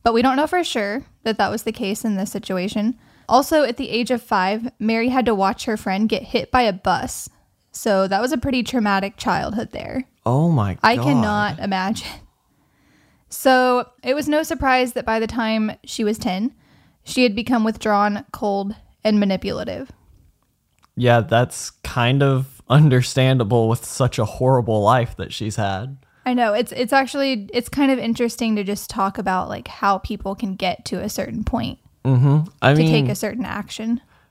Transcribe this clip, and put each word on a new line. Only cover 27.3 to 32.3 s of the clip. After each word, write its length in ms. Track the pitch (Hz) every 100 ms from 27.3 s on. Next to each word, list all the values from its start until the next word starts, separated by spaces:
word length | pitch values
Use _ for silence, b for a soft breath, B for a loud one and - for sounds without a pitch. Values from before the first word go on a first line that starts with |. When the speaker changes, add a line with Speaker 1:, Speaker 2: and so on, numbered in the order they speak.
| 233 196
Speaker 1:
it's 160 | - -
kind 220 | 277 269
of 80 | 254
interesting 560 | 226 233 240 - 226 214
to 60 |
just 280 | 196 202 -
talk 280 | 214 196 208
about, 300 | 190 185 -
like, 180 | - -
how 320 | - 202 190
people 360 | - 208 196 196
can 180 | 196
get 300 | 185 180 - -
to 140 | 233
a 80 | 208
certain 340 | - - 226
point 340 | 220 - - - _ _
Speaker 2:
Mm-hmm. 440 | 131 127 135